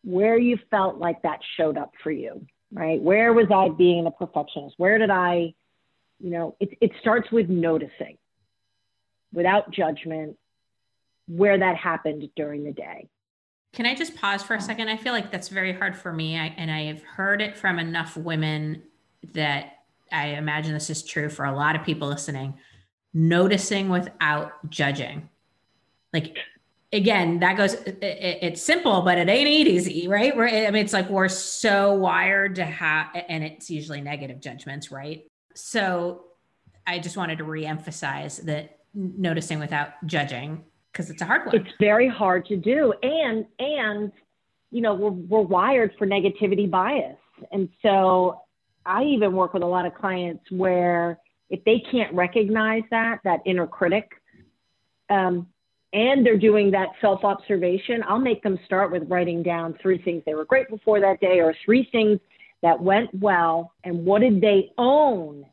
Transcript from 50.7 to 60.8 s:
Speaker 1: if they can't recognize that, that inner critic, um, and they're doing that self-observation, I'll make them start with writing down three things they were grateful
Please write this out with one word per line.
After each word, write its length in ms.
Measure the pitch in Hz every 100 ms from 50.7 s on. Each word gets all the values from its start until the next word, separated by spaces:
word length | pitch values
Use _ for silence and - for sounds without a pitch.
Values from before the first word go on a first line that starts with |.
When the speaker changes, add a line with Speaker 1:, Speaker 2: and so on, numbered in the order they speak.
| 180 175 170 170 170 _ _ _
Speaker 1:
if 140 | 185 220
they 180 | 226 -
can't 220 | 247 202
recognize 720 | 175 180 233 202 220 220 226 220
that, 280 | 226 226 226
that 160 | 190 175 190
inner 200 | 185 170
critic, 460 | - 175 202 - - _ _ _ _ _ _ _ _ -
um, 380 | 196 185 175 175 _ _ _ _
and 320 | 208 240 277 240
they're 140 | 214
doing 320 | 214 214 202
that 180 | 190 190 -
self-observation, 1000 | 208 190 202 196 - 196 175 190 - 233 190
I'll 100 | 220
make 240 | 262 208
them 160 | 214 185 -
start 260 | 190 190
with 160 | 175 156
writing 320 | 180 175 170
down 340 | 170 170 165 156
three 200 | 190 180
things 220 | 180 170 156
they 80 |
were 120 | 151 156
grateful 340 | 262 254 214